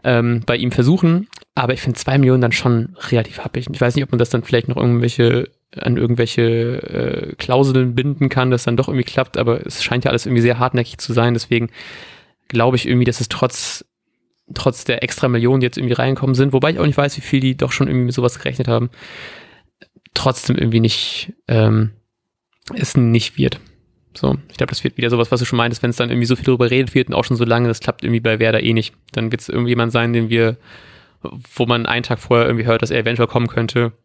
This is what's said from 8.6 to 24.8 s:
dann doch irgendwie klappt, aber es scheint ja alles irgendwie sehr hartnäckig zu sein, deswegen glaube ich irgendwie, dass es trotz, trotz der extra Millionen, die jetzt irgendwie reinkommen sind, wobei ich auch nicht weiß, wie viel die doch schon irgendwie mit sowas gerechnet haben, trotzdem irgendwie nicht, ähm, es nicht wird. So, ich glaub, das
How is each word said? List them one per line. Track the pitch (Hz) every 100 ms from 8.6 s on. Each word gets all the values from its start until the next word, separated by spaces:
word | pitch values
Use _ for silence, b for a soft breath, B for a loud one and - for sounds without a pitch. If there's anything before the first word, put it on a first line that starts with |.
dann | - 120
doch | 135
irgendwie | 131
klappt, | 123 - 135 -
aber | 117 117 -
es | -
scheint | - 123
ja | 131
alles | 120 110
irgendwie | 120
sehr | 117 120
hartnäckig | 127 123 117 -
zu | -
sein, | 117 120
deswegen | 117 - 117 117 B B B B B B B _
glaube | 117 120 123
ich | -
irgendwie, | 123 123
dass | -
es | 120
trotz, | - 131 - - - - _ _ _ _ _ _
trotz | - 139 120
der | - 117
extra | 127 - 131
Millionen, | 120 120 131
die | 123
jetzt | -
irgendwie | 123
reinkommen | 120 127 135 135
sind, | 127 139
wobei | 131 143
ich | 180
auch | 151
nicht | 143
weiß, | 143 -
wie |
viel | - 135
die | 131 131
doch | 127
schon | - 139
irgendwie | 127 123
mit |
sowas | 127 120 -
gerechnet | 135 127 123
haben, | 117 120 B B B B B B B B _ - _ _
trotzdem | - 131 123 - 127
irgendwie | 117 113
nicht, | 113 - - - - - -
ähm, | 113 110 110 110 - _ _ _ _ _ _ -
es | 240 156 -
nicht | 117 117 - -
wird. | 131 - - _ _ _ _
So, | - 135 139 -
ich | -
glaub, | 131
das | -